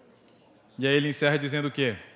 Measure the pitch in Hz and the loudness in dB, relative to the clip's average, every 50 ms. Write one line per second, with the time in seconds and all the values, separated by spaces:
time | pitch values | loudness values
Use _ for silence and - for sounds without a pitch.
0 | - - - _ _ _ _ _ _ _ _ _ _ _ _ - 127 135 139 147 | -20 -20 -20 _ _ _ _ _ _ _ _ _ _ _ _ -2 0 2 2 2
1 | 143 147 139 - 147 143 147 147 139 139 139 151 147 143 - - 139 123 104 90 | 2 0 -2 0 2 2 2 2 0 -2 -2 -2 -4 -2 -2 0 0 0 -2 -4
2 | - - - | -8 -18 -20